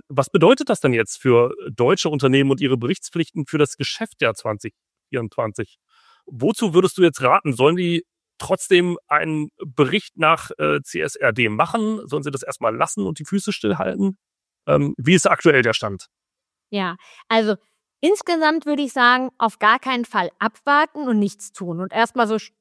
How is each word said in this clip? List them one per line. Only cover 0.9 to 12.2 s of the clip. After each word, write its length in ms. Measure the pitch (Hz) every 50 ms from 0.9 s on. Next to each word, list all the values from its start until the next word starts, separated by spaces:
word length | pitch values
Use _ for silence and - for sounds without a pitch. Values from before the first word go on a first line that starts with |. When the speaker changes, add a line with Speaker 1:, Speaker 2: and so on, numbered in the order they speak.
| 123
Speaker 1:
jetzt 280 | 113 110 - - -
für 320 | - 131 117 120 120 127 - - - -
deutsche 380 | 110 - 120 135 196 - - 165
Unternehmen 440 | 151 135 139 131 131 139 139 135
und 100 | 135 135
ihre 160 | 143 127 131 117
Berichtspflichten 680 | 120 123 190 - - - - 170 160 - - 165 139 -
für 100 | - 147
das 180 | 147 - -
Geschäftsjahr 580 | - 143 - - - 226 - - - 135 117 107
zwanzig 400 | - - 110 107 104 - 104 _ _ _ _ _ _ _ -
vierundzwanzig? 680 | 135 123 113 104 - - 117 110 101 - 104 - _ _ _ _ _ _ _ _ _ _ _
Wozu 480 | - 143 110 127 202 233 - 233 185 151
würdest 240 | 180 190 - - -
du 60 | 180
jetzt 180 | 165 - -
raten? 300 | 131 123 156 - - 151
Sollen 240 | 123 117 127 156 170
die 300 | 180 180 170 170 165 - _ _ _ _ _ _ -
trotzdem 600 | - - 190 - - - 190 180 175 180 175 - _ -
einen 420 | 147 151 160 156 156 151 151 151 _ -
Bericht 600 | 196 147 120 - 143 131 165 208 - - _ -
nach, 340 | 160 156 165 - - - - -
äh, 200 | 151 151 147 143 139
C 180 | - - 165
S 140 | - - -
R 180 | - - 123 107
D 160 | 123 120 107
machen? 580 | 104 110 160 - - 226 214 214 220 208 - -
Sollen 140 | 143 151